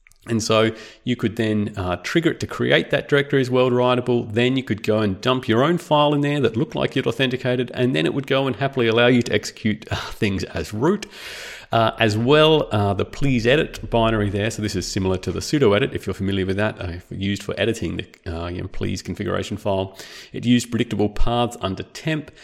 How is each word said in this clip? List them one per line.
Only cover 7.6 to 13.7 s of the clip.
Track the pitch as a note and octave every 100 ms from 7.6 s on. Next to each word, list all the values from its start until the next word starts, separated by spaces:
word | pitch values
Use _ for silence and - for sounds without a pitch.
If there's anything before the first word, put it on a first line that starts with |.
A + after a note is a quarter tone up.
| B2
and | - B2+
then | D3+ D#3+
it |
would | C#3 C3
go | C3+ C3+
and | A#2+
happily | C#3 C3 A#2
allow | A2+ A#2+
you | B2+
to | A#2
execute, | G2+ - - A2 G#2 -
uh, | -
things | - - G#2+ F#2+ F2+
as | - E2
root. | G#2+ D3 G3+ - - - - - - -
Uh, | A#2 A2+ -
as | A2+ G#2+
well, | A#2+ D3+ D#3 D#3 -
uh, | A2 G2+
the | G2
please | G2+ - C#3+ B2+ A#2
edit | D3 -